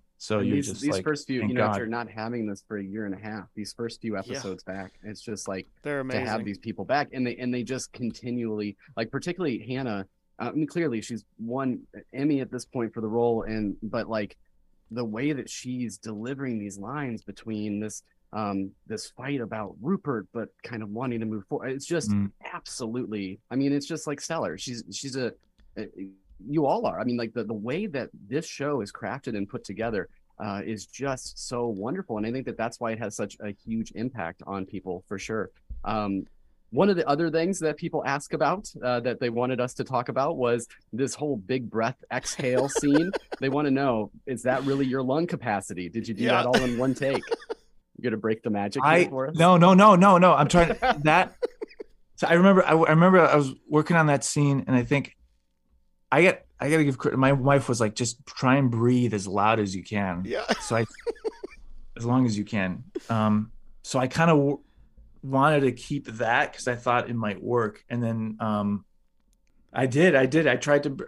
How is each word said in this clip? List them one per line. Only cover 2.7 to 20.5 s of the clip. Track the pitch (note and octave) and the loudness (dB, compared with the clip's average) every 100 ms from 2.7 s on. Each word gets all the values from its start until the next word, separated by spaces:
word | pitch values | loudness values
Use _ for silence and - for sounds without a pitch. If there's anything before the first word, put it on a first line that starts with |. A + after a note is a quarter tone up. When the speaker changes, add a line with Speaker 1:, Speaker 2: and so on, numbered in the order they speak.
| G#2+ | -10
Speaker 2:
a | |
year | G2 G#2 | -8 -8
and | G#2 | -8
a | F#2 | -8
half, | G#2+ G#2+ F2+ | -10 -12 -12
these | - G2+ | -14 -12
first | - A#2 - | -10 -10 -8
few | A2+ | -8
Speaker 3:
Yeah. | G2+ | -8
Speaker 2:
episodes | G2 C3 A2 F#2 | -6 -8 -8 -10
back, | - F#2+ F#2+ - | -10 -12 -12 -16
it's | G#2 G#2 | -16 -14
just | - G#2 - | -12 -10 -8
like | F#2+ F#2 _ | -8 -10 _
Speaker 3:
They're | D3 C#3+ | -8 -6
Speaker 2:
to | C3 B2+ | -4 -4
have | B2+ | -4
Speaker 3:
amazing. | A2 G#2+ | -4 -6
Speaker 2:
these | F#2+ | -8
people | A2+ G2+ F#2+ | -10 -10 -2
back, | C#3 C#3 | -2 -2
and | C3 B2 | -4 -6
they, | A#2 | -4
and | B2 | -4
they | B2 | -4
just | A#2 C3 - | -4 -6 -8
continually, | - A#2+ A2 B2 B2 A#2 G#2+ G#2 G2+ - - | -8 -8 -6 -6 -4 -4 -4 -6 -8 -12 -8
like, | A2 | -6
particularly | C#3 D#3+ F3 F3 A2+ | -6 -6 -4 -4 -4
Hannah. | A#2 C3 B2+ G2+ F#2+ _ _ - | -6 -6 -4 -6 -8 _ _ -10
Uh, | |
I | A#2 | -6
mean, | - D3+ | -4 -4
clearly | F3 E3 A2+ | -2 -2 -2
she's | - A2+ - - | -6 -10 -12 -14
won | A2+ B2 C3+ A#2 - - - | -8 -4 -4 -4 -8 -20 -14
Emmy | B2+ C#3+ C#3+ | -4 -2 -2
at | A#2+ | -4
this | B2 | -8
point | - C3 A2+ | -8 -4 -4
for | A2+ | -4
the | A2 | -4
role, | A#2 A#2+ A2+ | 0 2 0
and, | - A2 G#2 F#2+ | -2 -4 -4 -6
but, | A2 A#2+ G2+ | -6 -6 -4
like, | A2 G2+ - _ _ _ _ _ | -4 -6 -10 _ _ _ _ _
the | A2+ | -8
way | A#2+ G#2+ C#3+ | -6 -4 -4
that | C#3+ - | -4 -8
she's | - B2+ B2+ A#2+ G2 | -12 -10 -8 -8 -8
delivering | A2 G#2 A#2 C#3 C3+ A2+ | -10 -10 -8 -8 -6 -6
these | G2+ F#2+ | -8 -10
lines | G2 C#3+ C#3 A2 | -10 -8 -8 -8
between | - G2+ - A2 G#2+ G2+ | -12 -14 -10 -6 -4 -6
this, | G#2+ - - _ _ | -6 -10 -18 _ _
um, | G#2 G#2 G2 F#2+ - - | -6 -4 -4 -6 -12 -12
this | A2 - | -12 -12
fight | - B2+ C#3 | -12 -8 -6
about | A2 A2 G2+ - | -6 -8 -10 -10
Rupert, | A#2 F#3+ D3 A#2+ F2+ | -6 -4 -4 -6 -6
but | A#2 G#2 | -10 -10